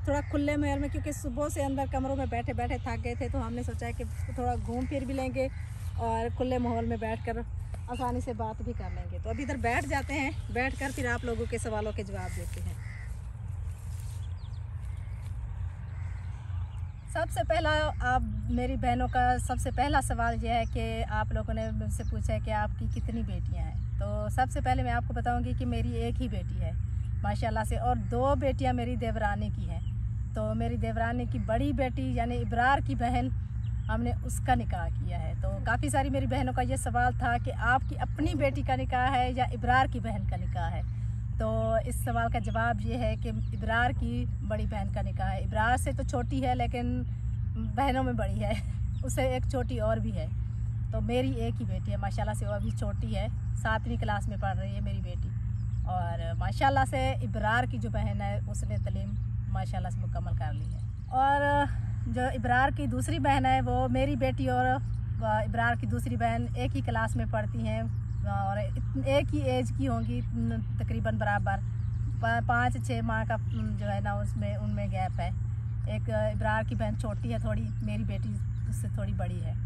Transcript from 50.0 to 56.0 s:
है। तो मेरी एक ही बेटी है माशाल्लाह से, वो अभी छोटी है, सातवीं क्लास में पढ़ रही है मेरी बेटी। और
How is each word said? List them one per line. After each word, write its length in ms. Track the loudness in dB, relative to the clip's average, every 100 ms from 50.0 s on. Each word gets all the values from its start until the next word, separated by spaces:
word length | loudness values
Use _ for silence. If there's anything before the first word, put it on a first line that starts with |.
| 0
है। 160 | 0 -2 -2 -2 0 0 0 0
तो 100 | 0
मेरी 320 | 2 2 2
एक 220 | 2 0 0
ही 100 | -2
बेटी 260 | -2 0
है 60 | 0
माशाल्लाह 380 | 0 0 0 0
से, 100 | 0
वो 60 |
अभी 200 | 0 0
छोटी 420 | 0 -2 0 0
है, 420 | 0 0 0 0 0
सातवीं 420 | 2 2 2 0
क्लास 300 | 0 0 0
में 120 | 0
पढ़ 160 | 0 0
रही 200 | -2 -2
है 60 |
मेरी 180 | -2 -2
बेटी। 280 | -2 -2 -2 -2 -2 -2 -2 0 0
और 480 | 0